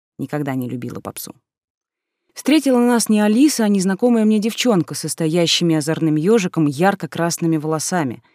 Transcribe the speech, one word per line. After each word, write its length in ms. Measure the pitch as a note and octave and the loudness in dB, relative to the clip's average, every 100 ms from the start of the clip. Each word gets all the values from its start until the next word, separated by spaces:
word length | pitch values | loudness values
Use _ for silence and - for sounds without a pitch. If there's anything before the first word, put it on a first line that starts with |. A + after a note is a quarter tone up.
| _ - | _ -14
Никогда 380 | C#3 D3+ C#3+ C3 | -8 -6 -4 -6
не 120 | B2 | -6
любила 300 | B2 A#2+ - | -8 -10 -10
попсу. 340 | - - - - _ _ _ _ _ _ _ _ _ | -12 -14 -18 -20 _ _ _ _ _ _ _ _ _
Встретила 460 | - - D#4 C4+ A#3+ | -6 0 2 4 2
нас 280 | A#3+ A#3 A3 | 4 2 2
не 120 | G#3+ | 2
Алиса, 420 | G#3 A3 D4+ A#3+ | 2 4 2 2
а 60 | G#3+ | 0
незнакомая 560 | G3 F#3 F#3 B3 A#3 | 2 0 0 2 4
мне 160 | G#3+ G#3+ | 4 2
девчонка 560 | A3 - B3 F#3 - D3 | 0 -2 2 2 0 -6
со 120 | D#3 | -8
стоящими 680 | - D#3+ F3 E3 - E3+ D#3 | -4 0 2 0 0 2 0
озорным 400 | D3 D3+ D#3 D3+ | 0 0 0 0
ёжиком 500 | F3 A#3 F3+ E3 D3 | 2 2 2 0 0
ярко-красными 880 | C3 F#3+ G3+ D#3+ E3 E3+ - E3 D#3+ | 2 0 0 -6 -4 -4 -2 -2 -2
волосами, 680 | D#3 D#3 - F3+ C3+ A2+ _ | -2 -4 -2 -2 -4 -8 _